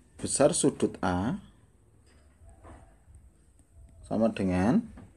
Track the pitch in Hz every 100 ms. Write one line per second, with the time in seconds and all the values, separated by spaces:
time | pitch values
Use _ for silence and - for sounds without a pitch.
0 | _ - 98 - 143 - 147 - 107 -
1 | 92 90 107 196 - - _ _ _ _
2 | _ _ _ _ - - - - - _
3 | - - - _ _ _ _ - - -
4 | - 107 113 107 95 90 101 180 - -
5 | -